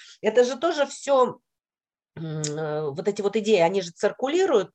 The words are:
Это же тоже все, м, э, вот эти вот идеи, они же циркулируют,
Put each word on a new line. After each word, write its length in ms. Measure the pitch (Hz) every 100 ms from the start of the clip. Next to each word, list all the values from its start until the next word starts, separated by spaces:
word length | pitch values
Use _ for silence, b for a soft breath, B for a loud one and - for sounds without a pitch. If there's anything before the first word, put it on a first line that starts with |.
| B B
Это 220 | 208 214 247
же 120 | 269
тоже 280 | 339 320 277
все, 520 | - - 269 240 - _ _ _ _ _ _ _ -
м, 240 | 160 156
э, 460 | 156 147 156 151 156
вот 160 | 143 190
эти 120 | 202
вот 120 | 202 220
идеи, 220 | 208 208
они 200 | 165 196
же 80 | 175
циркулируют, 800 | - 202 - 262 330 381 247 185